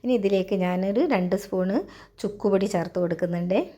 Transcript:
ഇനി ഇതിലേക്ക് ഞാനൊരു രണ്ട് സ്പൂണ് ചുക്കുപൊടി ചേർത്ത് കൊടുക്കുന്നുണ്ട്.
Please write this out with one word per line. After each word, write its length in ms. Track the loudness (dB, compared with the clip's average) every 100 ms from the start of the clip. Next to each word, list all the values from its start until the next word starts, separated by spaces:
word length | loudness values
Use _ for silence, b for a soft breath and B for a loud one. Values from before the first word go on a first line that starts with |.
ഇനി 100 | 2 2
ഇതിലേക്ക് 360 | 2 2 2 0 0
ഞാനൊരു 360 | 0 0 0 2 2
രണ്ട് 200 | 2 -2
സ്പൂണ് 340 | -2 -2 0 -2 -4 B B -8
ചുക്കുപൊടി 480 | -8 -2 0 2 2 -2
ചേർത്ത് 220 | -2 -2
കൊടുക്കുന്നുണ്ട്. 540 | -2 0 -2 -2 0 0 -2